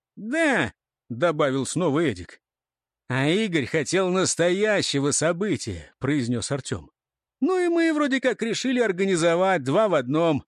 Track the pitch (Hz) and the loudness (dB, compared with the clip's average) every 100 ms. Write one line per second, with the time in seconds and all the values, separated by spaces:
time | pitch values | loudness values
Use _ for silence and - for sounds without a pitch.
0 | _ - 202 302 320 226 117 - _ _ | _ -16 -6 0 0 2 -2 -6 _ _
1 | - 117 170 151 147 135 123 - 175 139 | -12 -2 0 2 2 0 -2 -2 0 2
2 | 165 92 87 - _ _ _ _ _ _ | 0 -2 -8 -18 _ _ _ _ _ _
3 | - 123 139 180 220 165 117 165 139 180 | -6 -2 0 0 0 -2 -2 -2 0 0
4 | 190 185 165 - 170 185 214 202 - 143 | 0 0 0 0 0 2 0 0 0 -2
5 | 143 - 156 170 214 135 - 90 76 _ | 0 0 0 0 -2 -4 -4 -10 -12 _
6 | 127 151 117 120 - 139 - 92 73 _ | -2 -2 0 -2 -4 -6 -6 -10 -10 _
7 | _ _ _ - 277 370 349 339 330 302 | _ _ _ -4 0 2 2 2 2 2
8 | 294 262 254 226 226 202 254 254 226 180 | 0 0 0 -2 -2 -2 -2 0 0 0
9 | 196 180 170 170 190 180 131 160 220 160 | 0 2 2 4 2 2 2 2 2 2
10 | 123 151 170 143 | 2 0 2 0